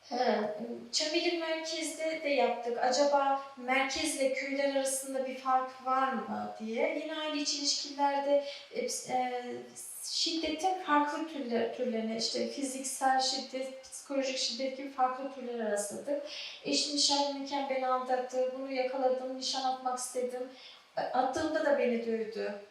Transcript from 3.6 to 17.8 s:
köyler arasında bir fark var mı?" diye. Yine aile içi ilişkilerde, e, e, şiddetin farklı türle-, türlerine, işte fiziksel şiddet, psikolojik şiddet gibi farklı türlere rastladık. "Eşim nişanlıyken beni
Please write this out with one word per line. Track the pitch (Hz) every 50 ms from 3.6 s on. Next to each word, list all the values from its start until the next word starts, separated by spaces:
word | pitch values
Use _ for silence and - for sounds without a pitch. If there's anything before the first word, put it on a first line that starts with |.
| 247 247 262 269 269 269 - 320 311 - 269 269 269 262 262
köyler | 269 269 277 269 277 277 277 269
arasında | 269 269 269 - - - 269 262 262 262
bir | 262 -
fark | - - 262 262 254 254 - - - 233
var | 262 262 262 269 254 233
mı?" | 214 202 208 208 208 208 208 - -
diye. | 220 220 226 247 294 320 294 294 311
Yine | 302 311 311
aile | 311 302 302 294
içi | 294 285 294
ilişkilerde, | 285 285 285 285 - 285 285 277 277 285 285 285 277 277 285 285 285 285 285 - - - -
e, | - - - 240 - - - -
e, | 254 254 254 247 247 247 247 247 240 247 240 240 - - - - - - -
şiddetin | - - - - 330 339 311 320 302 302 311 330 381 370 - -
farklı | - 302 294 294 302 320 302 320
türle-, | - - 269 233 233 233 226 226 233 -
türlerine, | - 254 226 220 220 220 220 226
işte | 226 - - - - 240
fiziksel | 233 - 285 277 269 - 269 269 - - - 277 262 262 262
şiddet, | 262 269 294 277 226 - - 262 262 262 - - -
psikolojik | - - - - - 277 269 262 269 262
şiddet | 254 - 233 233 247 269 262 254
gibi | 262 285 277
farklı | - 269 254 254 254 262 277 269 269
türlere | 262 233 240 240 233 220 208
rastladık. | 208 208 208 - 220 202 202 285 285 285 - - - - - - - - -
"Eşim | - 285 277 285 294 294
nişanlıyken | 285 285 - 285 285 285 285 277 277 277 - 285 285 269 269
beni | 262 262